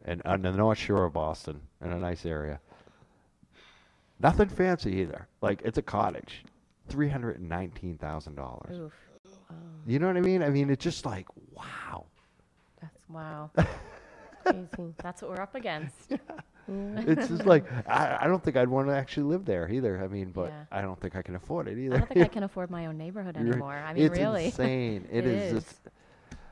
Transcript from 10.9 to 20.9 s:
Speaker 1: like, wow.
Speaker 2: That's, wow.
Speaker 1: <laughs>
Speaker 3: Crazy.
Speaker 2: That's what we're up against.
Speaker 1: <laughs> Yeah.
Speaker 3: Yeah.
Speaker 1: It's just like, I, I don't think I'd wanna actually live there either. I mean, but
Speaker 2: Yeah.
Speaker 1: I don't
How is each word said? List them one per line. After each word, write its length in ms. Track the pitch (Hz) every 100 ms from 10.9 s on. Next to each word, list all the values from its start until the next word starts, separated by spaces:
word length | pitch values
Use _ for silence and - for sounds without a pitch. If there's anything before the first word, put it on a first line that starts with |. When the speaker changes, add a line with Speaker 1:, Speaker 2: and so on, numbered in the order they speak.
| - -
Speaker 1:
like, 220 | 95 92 - -
wow. 520 | - - - - - - _ _ _ _ _ _ _
Speaker 2:
That's, 160 | 160 - -
wow. 420 | 160 156 151 151
Speaker 1:
<laughs> 920 | - 165 - - - - - - - 381
Speaker 3:
Crazy. 480 | 196 180 180 170 160
Speaker 2:
That's 200 | 180 180
what 100 | 139
we're 100 | -
up 140 | 196 -
against. 400 | 226 156 151 - - 277
Speaker 1:
<laughs> 40 | - 311 - _ -
Yeah. 360 | 196 202 214
Speaker 3:
Yeah. 20 | 226
Speaker 1:
It's 200 | 160 262
just 180 | 170 202
like, 200 | 165 - 123 107
I, 300 | 131 147 -
I 60 | 147
don't 140 | 185
think 140 | - 131
I'd 140 | 123
wanna 240 | 131 135
actually 300 | 139 131 -
live 200 | 143 175
there 260 | 190 92 85
either. 320 | 120 120 92
I 60 | 95
mean, 240 | 98 95
but 160 | 92 87
Speaker 2:
Yeah. 160 | 151 151
Speaker 1:
I 100 | 98
don't 160 | 98